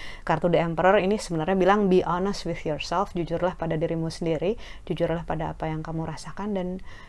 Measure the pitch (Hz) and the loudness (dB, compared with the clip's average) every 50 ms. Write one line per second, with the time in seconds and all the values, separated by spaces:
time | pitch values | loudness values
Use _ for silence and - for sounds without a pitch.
0 | - - - - - - 170 156 - - 165 156 165 170 165 160 170 185 196 214 | -6 -10 -10 -8 -2 0 0 2 4 4 4 4 4 2 0 4 6 6 6 6
1 | 175 190 214 208 - - 170 160 156 175 196 190 180 185 202 214 208 190 180 185 | 6 4 0 0 -2 -4 -2 -2 0 2 2 4 6 6 6 6 6 6 6 6
2 | - - 170 175 185 202 202 - - - - - - 160 151 143 - - 170 175 | 6 4 0 0 0 -2 -2 -2 -4 -6 -6 -4 -4 -4 -4 -4 -4 -2 0 0
3 | 202 - - 175 165 151 165 165 170 180 170 - 165 165 160 160 165 160 170 165 | -2 -2 -2 -4 -4 -2 -2 0 0 -2 -2 -2 -4 -2 -2 -2 0 -2 -2 -2
4 | 160 165 160 - 175 165 165 143 160 185 233 - - - - - - - 175 - | -2 -4 -4 -4 -2 -2 0 0 0 -2 -2 -2 -6 -12 -14 -14 -6 -6 -2 -2
5 | 170 160 160 170 165 - 160 160 165 151 160 - 160 160 156 156 160 - 165 160 | 0 0 0 -2 -2 -4 -4 -4 -2 -4 -4 -4 -4 -4 -4 -4 -6 -6 -6 -4
6 | 160 160 156 - - 160 - - 196 214 208 185 180 180 180 185 - - - - | -4 -6 -6 -8 -10 -10 -8 -8 -6 -4 -4 -2 -4 -4 -6 -8 -10 -12 -14 -14
7 | - | -16